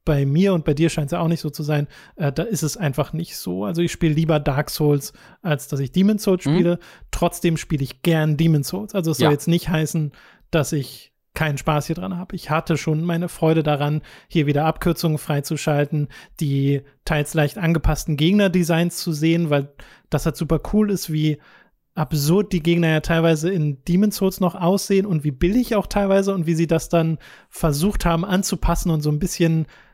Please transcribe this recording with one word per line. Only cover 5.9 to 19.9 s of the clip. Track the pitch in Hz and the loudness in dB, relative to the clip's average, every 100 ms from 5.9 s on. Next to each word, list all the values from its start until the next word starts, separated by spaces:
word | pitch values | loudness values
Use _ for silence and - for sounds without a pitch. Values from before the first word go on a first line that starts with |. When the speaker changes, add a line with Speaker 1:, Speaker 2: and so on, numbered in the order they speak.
Speaker 1:
Demon's | 180 196 214 | 2 2 2
Souls | - 185 139 | 0 0 2
Speaker 2:
Mhm. | |
Speaker 1:
spiele. | 170 175 175 - - - | 2 2 0 -6 -20 -10
Trotzdem | - 170 - 175 160 | -2 -2 0 -2 -2
spiele | - 151 | -2 -4
ich | 135 - | -4 -4
gern | 170 160 156 147 | 0 2 2 2
Demon's | 165 151 139 | 4 4 0
Souls. | 190 208 | -6 -6
Also | 202 160 | -4 -2
es | 156 | 2
soll | |
Speaker 2:
Ja. | 156 | 2
Speaker 1:
jetzt | 147 - | 2 2
nicht | 170 - | 0 0
heißen, | 165 151 165 151 - - _ _ | -2 -2 -2 -4 -8 -20 _ _
dass | 165 135 | -2 0
ich | 151 131 - - _ _ | -4 -6 -12 -20 _ _
keinen | - 156 143 | -4 -4 -2
Spaß | - 151 - | -2 -2 -2
hier | 165 | -6
dran | 185 175 | -6 -8
habe. | 180 190 | -8 -10
Ich | - | -4
hatte | 156 - 156 | -2 0 -2
schon | - 156 | 0 -2
meine | 175 170 175 | -2 -2 -4
Freude | - 160 160 | 0 2 2
daran, | 151 143 147 151 - - - | 2 0 0 -2 -6 -18 -4
hier | 170 143 | 0 2
wieder | 143 | 2
Abkürzungen | 160 - 175 160 165 156 | 0 0 -2 0 0 -2
freizuschalten, | - 147 - 151 - 147 143 151 147 - - - | -2 -4 -2 -4 0 0 0 -2 -4 -8 -16 -6
die | 147 139 139 139 135 _ | -2 0 2 0 -4 _
teils | - 156 147 | -2 -2 0
leicht | 160 147 - | 0 0 0
angepassten | 170 165 - 151 - 143 | 0 2 2 0 -2 0
Gegnerdesigns | 156 208 196 185 165 165 175 - | 4 4 4 2 2 2 0 -2
zu | 180 | -6
sehen, | 151 160 170 165 | 0 2 2 2
weil | 143 143 - - | 0 -2 -10 -20